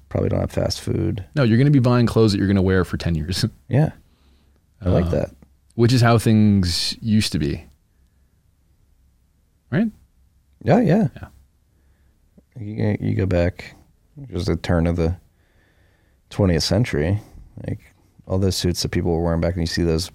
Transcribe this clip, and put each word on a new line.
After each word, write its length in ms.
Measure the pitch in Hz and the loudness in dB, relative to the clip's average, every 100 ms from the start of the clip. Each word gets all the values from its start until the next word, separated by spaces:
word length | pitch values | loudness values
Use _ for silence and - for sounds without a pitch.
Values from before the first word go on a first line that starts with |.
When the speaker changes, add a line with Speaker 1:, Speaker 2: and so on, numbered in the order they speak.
| - | -8
Speaker 1:
Probably 200 | 98 98 | -4 -2
don't 100 | 95 | -2
have 120 | 92 | -4
fast 280 | - - - | -4 -4 -4
food. 440 | - - 95 120 - | -6 -4 -4 -6 -6
Speaker 2:
No, 80 | 151 | -2
you're 160 | 120 117 | 2 4
gonna 120 | 143 | 4
be 80 | 143 | 4
buying 280 | 123 123 117 | 2 2 2
clothes 260 | 117 110 | 2 2
that 60 | 101 | 2
you're 80 | 98 | 2
gonna 160 | 98 | 2
wear 220 | 92 92 | 2 2
for 120 | 85 82 | 0 -4
ten 180 | 90 | -4
years. 300 | 80 80 92 107 - | -4 -4 -4 -4 -6
<laughs> 120 | - | -4
Speaker 1:
Yeah. 240 | 135 156 - _ _ _ _ _ _ _ - | 0 0 -4 _ _ _ _ _ _ _ -6
I 80 | 90 | 0
like 160 | - 87 | 0 0
Speaker 2:
Uh, 40 | |
Speaker 1:
that. 200 | 78 - - - _ _ | -2 -4 -10 -20 _ _
Speaker 2:
which 180 | - 113 | 0 2
is 80 | 127 | 4
how 180 | 117 117 | 4 4
things 800 | 117 110 107 101 90 - - - | 4 4 6 4 2 -2 -6 -6
used 300 | 113 107 104 | 0 0 0
to 60 | 85 | -2
be. 260 | 73 71 - _ _ _ _ _ _ _ _ _ _ _ _ _ _ _ _ _ _ _ - | -4 -4 -10 _ _ _ _ _ _ _ _ _ _ _ _ _ _ _ _ _ _ _ -6
Right? 180 | 151 226 - _ _ _ _ _ - | -2 -2 -6 _ _ _ _ _ -8
Speaker 1:
Yeah, 180 | - 190 | 0 2
yeah. 280 | 196 196 170 - | 4 2 0 -4
Speaker 2:
Yeah. 120 | - - _ _ _ _ _ _ _ _ _ _ _ - | -20 -20 _ _ _ _ _ _ _ _ _ _ _ -14
Speaker 1:
You, 380 | 104 110 107 104 107 | -10 -4 -2 -2 -2
you 60 | |
go 120 | 104 95 | -2 0
back, 480 | 87 85 - - - _ _ _ 147 | 0 0 -2 -12 -20 _ _ _ -20
it 100 | 135 | -12
was 140 | 90 87 | -6 -4
the 100 | 85 | -4
turn 300 | - 87 85 | 0 0 0
of 100 | 85 | 0
the 200 | 82 90 _ _ _ _ _ _ _ _ _ _ _ | -2 -4 _ _ _ _ _ _ _ _ _ _ _
twentieth 320 | - 98 82 | 0 2 2
century, 580 | - 101 123 71 76 104 - - - - - | 0 0 0 -2 -2 -2 -6 -20 -20 -14 -10
like, 140 | 101 - _ _ _ - | -12 -14 _ _ _ -6
all 120 | 95 | -2
those 180 | 95 - | -2 0
suits 260 | 90 85 | -2 -2
that 80 | - | -4
people 220 | 87 90 | -2 -2
were 100 | 82 | 0
wearing 180 | 85 82 | 0 0
back, 140 | 85 | -2
and 80 | 90 | -2
you 40 | 82 | -4
see 160 | - | -2
those 260 | 85 80 - | 0 0 -4